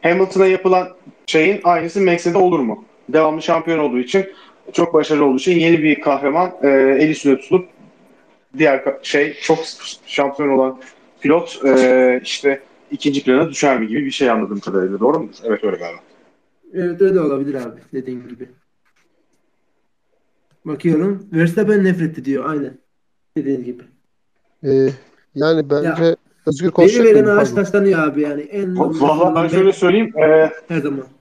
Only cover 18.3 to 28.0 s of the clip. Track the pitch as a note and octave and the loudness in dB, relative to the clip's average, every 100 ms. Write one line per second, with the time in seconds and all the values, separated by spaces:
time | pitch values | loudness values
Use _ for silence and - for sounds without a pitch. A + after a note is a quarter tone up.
18.3 | B2 B2+ _ _ _ _ _ _ _ _ | -18 -20 _ _ _ _ _ _ _ _
19.3 | _ _ _ _ _ _ _ _ _ _ | _ _ _ _ _ _ _ _ _ _
20.3 | _ _ _ - C#3+ E3+ D#3 F#3 G3 - | _ _ _ -12 -6 -2 0 0 -4 -6
21.3 | D#3+ E3 E3+ G#3 G#3 F#3+ E3+ D#3+ D#3+ B2+ | 0 0 2 2 2 2 0 -4 -6 -6
22.3 | C3+ D3 D3+ C#3 - _ _ _ _ _ | -4 -4 -6 -8 -12 _ _ _ _ _
23.3 | - C#3 C3 A#2+ A#2+ - _ _ _ _ | -8 -4 -4 -6 -14 -16 _ _ _ _
24.3 | _ _ _ C#3+ C3+ C3+ C3 _ _ _ | _ _ _ -2 2 2 -2 _ _ _
25.3 | - D3+ E3 C#3+ D3 D#3 E3 E3 E3 _ | -4 0 0 0 -2 -2 0 0 0 _
26.3 | _ - D3 F3 D#3+ F3 A#3 A3+ G#3 G#3+ | _ -6 -2 -2 4 4 6 6 6 4
27.3 | G#3 G3 G#3 F#3 G3+ G3+ F3 | 2 2 0 0 0 2 2